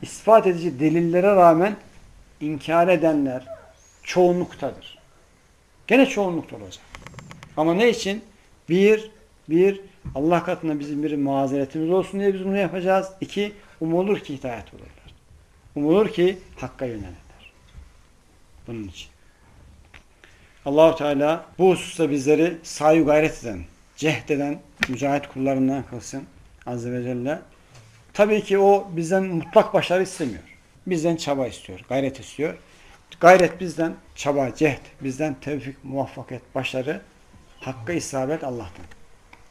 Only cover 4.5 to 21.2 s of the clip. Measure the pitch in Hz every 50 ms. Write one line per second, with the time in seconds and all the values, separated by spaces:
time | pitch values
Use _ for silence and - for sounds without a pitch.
4.5 | - - 147 131 - - - - - - _ _ _ _ _ _ _ _ _ _
5.5 | _ _ _ _ _ _ _ - 208 262 269 262 - 208 202 185 170 160 - -
6.5 | 123 104 104 98 - - - - - - - - - - - - - - - -
7.5 | - - 156 165 170 190 233 240 214 220 - 190 196 220 - - _ _ _ _
8.5 | _ _ _ - 165 185 196 208 220 214 214 - - - - _ _ _ _ -
9.5 | 151 170 185 196 196 196 196 - - _ - - - 135 147 165 175 165 165 180
10.5 | 175 165 165 160 151 147 143 147 151 143 151 156 151 147 139 135 139 135 139 135
11.5 | 139 143 139 135 - 160 156 160 180 190 180 - - 196 202 202 196 190 190 196
12.5 | 190 202 196 160 165 190 175 185 190 190 190 190 - - 139 - - 196 208 208
13.5 | 208 - - - - - 160 165 165 175 185 202 208 - - - 143 131 - 127
14.5 | 117 110 - - - - - - - - - - - _ _ _ - - _ _
15.5 | _ _ _ - - 147 143 151 165 202 220 190 - 175 175 185 196 185 - -
16.5 | - - 131 123 - - 135 123 113 107 101 92 87 - - - - - - -
17.5 | _ _ _ - - - - - _ - _ _ _ _ _ _ _ _ _ _
18.5 | - - - - 117 113 104 92 82 - - - _ _ _ _ _ _ _ _
19.5 | - - - - - - - _ - - - _ _ _ _ - - _ _ _
20.5 | _ _ - 143 139 151 160 165 160 160 147 147 147 139